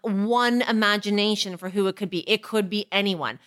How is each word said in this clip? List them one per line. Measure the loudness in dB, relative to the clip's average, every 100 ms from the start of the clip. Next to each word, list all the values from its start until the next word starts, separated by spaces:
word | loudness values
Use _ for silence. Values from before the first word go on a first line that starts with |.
one | -2 0 2 2 4 2
imagination | 2 2 2 2 2 2 2 0 -4 -6
for | -6
who | 0 0
it | 0
could | -4
be. | -4
It | 0 -2
could | 0 -2 0
be | -4 -2
anyone, | 0 0 0 -4 -6